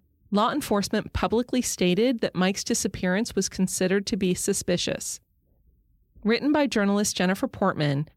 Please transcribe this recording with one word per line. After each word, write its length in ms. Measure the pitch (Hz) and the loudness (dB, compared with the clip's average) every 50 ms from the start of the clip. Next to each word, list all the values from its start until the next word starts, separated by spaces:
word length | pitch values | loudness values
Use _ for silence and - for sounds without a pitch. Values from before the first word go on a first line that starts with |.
| _ _ _ _ _ - | _ _ _ _ _ -2
law 200 | - 202 214 247 | 0 2 2 2
enforcement 640 | - 302 - - 226 202 196 - - 214 - - - | 0 -2 -2 0 0 0 0 0 -2 -4 -4 -2 -4
publicly 500 | - - 185 202 226 247 - - 254 240 | -2 -2 0 2 0 0 0 0 -2 -2
stated 580 | - - - 185 180 180 180 226 254 262 226 | -2 -2 0 2 2 4 4 4 2 2 0
that 140 | - - - | -2 -2 0
Mike's 300 | 165 185 185 202 - - | 0 0 0 0 -2 -2
disappearance 720 | - 240 - - 208 - - - 185 180 196 233 - - | -2 -2 0 -2 -4 -4 -2 -2 0 0 0 -2 -2 -2
was 120 | - 196 - | -2 -4 -2
considered 580 | - - 185 180 - - 185 185 185 202 196 | -2 -2 -2 -2 0 0 0 2 2 0 0
to 100 | - - | -2 -2
be 180 | 185 196 180 180 | 0 0 0 0
suspicious. 840 | - - - 196 - - - 180 170 - - - - - - - - _ _ _ _ _ _ _ _ _ _ _ _ _ _ _ _ _ _ _ - - | 0 0 -2 -2 -2 0 -2 0 0 0 -2 -4 -4 -6 -8 -10 -12 _ _ _ _ _ _ _ _ _ _ _ _ _ _ _ _ _ _ _ -6 0
Written 300 | 202 233 233 - 277 302 | 0 0 2 2 2 2
by 140 | 302 294 | 2 2
journalist 500 | 247 - 226 202 196 202 202 208 202 - | 2 2 2 2 2 2 2 0 0 0
Jennifer 320 | - 185 180 190 - - 220 | 0 0 0 0 0 -2 -4
Portman, 600 | - - 208 190 - - 156 147 143 139 156 - _ | -2 0 0 0 0 0 0 0 0 0 -2 -6 _